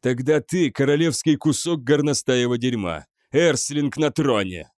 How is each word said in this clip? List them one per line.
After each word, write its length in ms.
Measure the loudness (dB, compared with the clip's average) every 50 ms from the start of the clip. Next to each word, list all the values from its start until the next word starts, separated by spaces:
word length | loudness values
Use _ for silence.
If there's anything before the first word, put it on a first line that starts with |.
"Тогда 400 | 0 -2 -2 -2 0 2 0 0
ты 280 | 0 -2 0 0 0 0
королевский 680 | 0 0 0 2 2 2 2 0 -2 0 2 2 0
кусок 460 | 2 2 -2 0 0 -2 -4 -4 -4 0
горностаева 720 | 0 2 2 2 0 -2 -2 0 0 0 2 2 0 0
дерьма. 500 | 0 0 -2 -2 -2 -4 -4 -6 -8 -10 _ _ _ _ _
Эрслинг 680 | 0 2 4 4 2 0 -4 -4 -2 -2 -2 -2 -2
на 140 | 0 -2 0
троне". 580 | 0 0 2 2 2 2 0 -2 -6 -10 -14 _ _